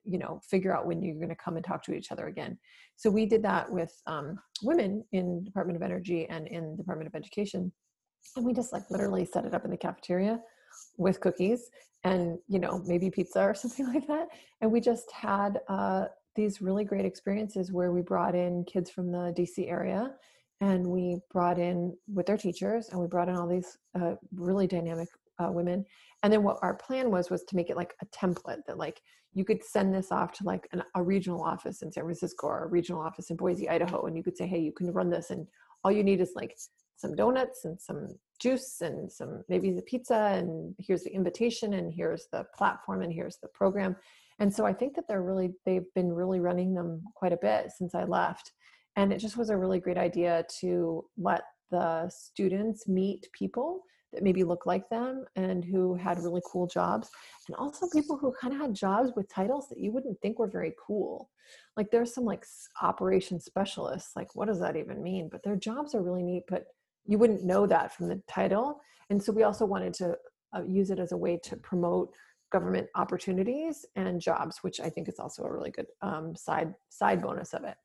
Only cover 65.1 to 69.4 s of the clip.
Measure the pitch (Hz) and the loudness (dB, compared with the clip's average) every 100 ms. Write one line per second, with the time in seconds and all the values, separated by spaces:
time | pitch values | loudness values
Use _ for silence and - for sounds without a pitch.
65.1 | 185 160 175 202 196 214 254 294 226 180 | -4 -6 -6 -4 -2 -2 -6 -2 -2 0
66.1 | 180 180 180 - 180 - _ _ _ - | -2 -2 -4 -2 -6 -6 _ _ _ 0
67.1 | 208 233 196 185 190 202 165 - - 170 | 6 6 6 4 6 6 6 4 -4 -4
68.1 | 190 - 185 190 196 277 302 - _ - | -4 -4 0 2 2 0 -4 -14 _ -2
69.1 | 202 214 208 | 0 2 4